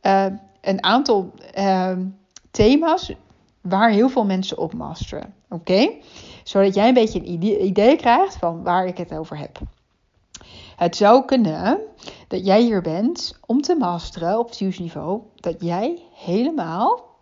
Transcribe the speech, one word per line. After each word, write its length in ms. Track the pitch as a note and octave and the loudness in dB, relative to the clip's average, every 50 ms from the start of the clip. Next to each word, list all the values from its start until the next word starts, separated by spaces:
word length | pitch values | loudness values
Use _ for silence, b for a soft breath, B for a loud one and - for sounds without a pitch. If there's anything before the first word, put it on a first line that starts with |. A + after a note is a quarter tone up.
eh, 240 | _ G3 G3 G3 G3 F#3+ F#3+ - - _ _ _ | _ 2 2 2 2 -2 -4 -8 -16 _ _ _
een 220 | - - G3 F#3+ - | -4 -4 -4 -2 0
aantal, 480 | G3+ G#3+ B3+ C4 - A#3 G3+ F#3 F3+ - - - - - | 2 2 2 2 2 0 0 0 -4 -12 -20 -20 -14 -8
ehm, 520 | - G3 G3 F#3+ F#3 F#3 F#3 F#3 F#3 F#3 F#3+ F#3+ _ _ _ _ - _ _ | -4 0 0 0 0 0 -2 -2 -4 -6 -8 -10 _ _ _ _ -20 _ _
thema's 600 | _ - G#3 G#3+ C4+ D4+ D#4+ E4 D#4+ F#4 - - - - _ _ _ _ _ _ _ _ | _ 4 4 6 6 4 4 2 0 0 -2 -8 -14 -16 _ _ _ _ _ _ _ _
waar 280 | _ F#3 F#3 G3 A3 A#3 | _ -2 0 2 4 4
heel 200 | G#3+ G3+ A#3 C4 | 4 4 2 2
veel 160 | C4 - A3 | 2 0 0
mensen 320 | G3+ F#3+ F#3 F#3+ - - | 0 0 -2 -4 -6 -6
op 160 | - E3 D#3+ - | -6 -6 -6 -6
masteren. 600 | D#3+ D#3 C#3+ D#3+ - - - - - - - - _ _ _ | -10 -12 -12 -10 -12 -12 -10 -10 -12 -14 -14 -20 _ _ _
Oké? 400 | - E3 E3+ - C#4 G3 C4 F#4+ - - B B B B B B B B B | -14 -12 -4 0 2 4 4 2 0 -6 B B B B B B B B B
Zodat 320 | - - G3 G3 G3 F#3+ | -2 2 2 2 4 4
jij 120 | G3 G#3 | 4 4
een 60 | A#3+ B3+ | 6 6
beetje 260 | B3 A3 A3 - F#3+ | 4 4 2 0 -6
een 120 | - - | -6 -6
ide-, 280 | F3 E3 E3+ G#3+ G#3 G#3 | -6 -4 -2 -2 0 0
idee 360 | F#3+ G3 F#3 G#3 G3+ A#3+ D4+ | 0 0 2 4 4 4 4
krijgt 400 | D#4+ - B3 A#3 C#4+ F#4+ F#4+ - | 4 4 2 4 4 2 0 -2
van 280 | - - E3+ E3 E3 - | -4 -4 -4 -4 -4 -4
waar 220 | F#3 F3 F#3 F#3 | 0 0 0 0
ik 120 | F#3 F3 | -2 -6
het 160 | - F3 - - | -8 -10 -10 -8
over 240 | D#3 D#3+ - D3+ | -12 -10 -10 -12
heb. 220 | D3 C#3+ - - - - - _ _ _ _ _ _ _ _ _ _ _ _ _ - B B B B B B B | -12 -12 -14 -14 -14 -16 -16 _ _ _ _ _ _ _ _ _ _ _ _ _ -20 B B B B B B B
Het 180 | B F3 E3+ E3+ | B -2 -2 0
zou 300 | - G#3 G3+ A#3 C4+ C4 | 2 4 6 6 6 4
kunnen 540 | C4+ C4+ B3+ A3 E3+ D#3 D#3+ F3 G3+ C#4 G4+ A4 - - B B B B B B | 2 2 2 2 0 0 -2 -2 -2 -2 -2 -4 -10 -16 B B B B B B
dat 180 | B - F3+ F#3 | B -8 -4 2
jij 160 | F#3+ F#3+ G#3+ | 4 4 4
hier 200 | A#3+ A#3 A3 F#3+ | 4 4 0 -2
bent 580 | E3+ E3 D#3 F3 G#3+ C4+ F4+ - - - - _ _ | -2 -2 -4 -2 -2 -2 -2 -4 -10 -12 -14 _ _
om 160 | _ A#3 C#4 | _ -2 -2
te 140 | C#4+ - F4+ | 0 0 0
masteren 640 | D#4+ A#3 F3 F3 E3+ - - - F#3 E3 E3+ G3 A3+ | 0 0 -2 -4 -6 -8 -10 -10 -6 -4 -2 -2 -2
op 140 | A#3+ A#3 - | -2 -4 -6
zielsniveau, 680 | - G3 F#3+ F#3 - F3 E3+ - D3+ D3+ D#3+ F#3+ A3+ A3 - _ | -6 -6 -6 -6 -6 -10 -12 -10 -10 -8 -6 -6 -8 -8 -14 _
dat 200 | _ - F3 E3 E3+ | _ -8 -8 -8 -6
jij 400 | F3 E3+ E3+ F3+ G#3+ C#4+ F4 F4 - - _ | -6 -4 -4 -2 -4 -4 -6 -8 -12 -20 _
helemaal 920 | - - - F3 G#3+ B3 D4+ E4 C#4+ F3 E3 D#3+ F3+ A3+ F4 A#4+ B4+ - - _ _ | -16 -8 -4 -2 0 0 0 -2 -4 -6 -6 -4 -2 0 0 0 -2 -4 -18 _ _